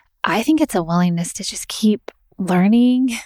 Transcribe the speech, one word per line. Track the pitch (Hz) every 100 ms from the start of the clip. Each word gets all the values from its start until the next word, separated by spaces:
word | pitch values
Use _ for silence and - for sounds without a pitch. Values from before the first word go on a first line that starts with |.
| _ _
I | - 214
think | 240 311
it's | 311 190
a |
willingness | 165 175 175 170 170
to | -
just | - - -
keep | - 214 208 - _ _ -
learning, | 185 180 196 233 247 254 262 233